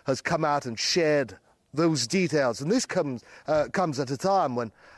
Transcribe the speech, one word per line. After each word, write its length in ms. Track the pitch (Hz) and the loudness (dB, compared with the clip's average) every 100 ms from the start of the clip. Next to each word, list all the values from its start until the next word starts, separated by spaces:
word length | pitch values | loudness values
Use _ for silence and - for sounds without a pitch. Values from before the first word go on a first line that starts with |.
| - | -4
has 160 | 135 | -2
come 240 | - 147 156 | 0 0 0
out 200 | 143 127 | 0 -2
and 140 | 113 | -4
shared 580 | - 180 156 147 113 95 _ _ _ | -2 2 4 2 0 -8 _ _ _
those 340 | 147 165 147 117 | 0 2 2 0
details. 540 | 190 175 151 127 113 | 0 2 2 0 0
And 100 | 147 | 0
this 140 | 247 - | 0 0
comes, 380 | 185 147 120 - - - | -2 -2 -6 -12 -12 -2
uh, 200 | 151 123 | 0 0
comes 260 | 190 175 135 | 0 0 0
at 100 | 131 | -4
a 80 | 139 | -2
time 380 | 190 196 147 120 | 0 2 2 -2
when, 160 | 113 - - | -6 -8 -20